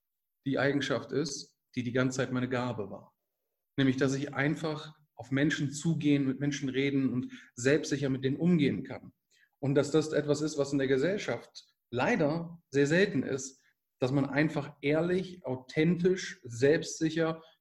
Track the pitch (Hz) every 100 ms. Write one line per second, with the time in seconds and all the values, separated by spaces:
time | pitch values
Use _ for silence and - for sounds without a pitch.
0 | _ _ _ _ - 131 135 139 135 120
1 | - 135 165 - - _ _ - 120 120
2 | 131 127 123 127 123 127 123 110 101 101
3 | - _ _ _ _ _ _ - 135 127
4 | 135 135 143 131 143 156 160 151 - -
5 | _ - 135 135 151 - 143 - 170 151
6 | 143 143 135 131 143 143 139 127 139 139
7 | 131 123 127 - - - 123 151 151 143
8 | 135 131 131 143 170 175 139 101 - 120
9 | - - _ _ _ _ 135 143 139 156
10 | 151 147 143 143 151 147 139 143 135 135
11 | 156 202 - 117 - - - _ _ 120
12 | 147 233 147 165 170 - _ 135 143 165
13 | 202 147 - 135 - - _ _ _ _
14 | 127 143 135 135 156 160 139 - 143 151
15 | 175 180 185 - - 127 - - 160 175
16 | 180 185 - - - 117 135 160 165 -
17 | 160 156 160 165 - _